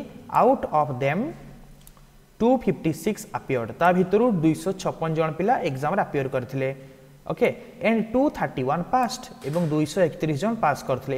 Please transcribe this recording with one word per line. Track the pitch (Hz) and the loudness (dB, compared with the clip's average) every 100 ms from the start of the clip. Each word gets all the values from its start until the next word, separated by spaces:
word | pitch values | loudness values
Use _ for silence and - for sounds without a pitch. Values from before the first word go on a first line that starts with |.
| 277 - - 151 | -4 -14 -2 4
out | 220 277 - 151 | 4 4 2 0
of | 143 123 | 0 0
them | 139 170 294 - - - - - - - - - _ - | 0 0 -4 -8 -16 -20 -20 -20 -20 -20 -20 -20 _ 0
two | 226 254 | 4 4
ଫିଫ୍ଟି | 214 - 160 - | 2 0 0 -2
ସିକ୍ସ | 220 202 - 123 | -2 -4 -6 -8
appeared। | - 127 110 113 | -2 -2 -2 2
ତା | 170 180 | 4 4
ଭିତରୁ | 185 202 247 180 | 4 4 4 4
ଦୁଇଶହ | 156 151 190 185 | 2 2 -2 -4
ଛପନ | 160 - 160 | -4 -4 -2
ଜଣ | 160 160 151 | 0 0 0
ପିଲା | 196 - 165 | 0 2 0
ଏକ୍ଜାମରେ | 131 147 196 - | -2 -2 0 0
appear | 147 131 | 0 -2
କରିଥିଲେ। | 131 120 139 131 135 - - - - - | -2 -4 -4 -4 -4 -12 -20 -20 -14 -8
Okay, | 160 208 - - - | 0 0 0 -12 -4
and | 214 226 220 | 0 0 0
two | 247 294 254 | 2 0 0
ଥାର୍ଟି | 151 147 | -4 -2
ୱାନ୍ | 127 165 165 | -2 -2 0
passed, | 254 240 - - - - | 0 0 -4 -14 -12 -4
ଏବଂ | 165 165 | -2 0
ଦୁଇଶହ | 151 151 196 165 | 0 0 2 0
ଏକତିରିଶ | 143 156 143 | 0 -2 0
ଜଣ | 208 226 | -2 0
pass | 160 139 - | 0 0 -2
କରିଥିଲେ। | 123 139 | -4 -2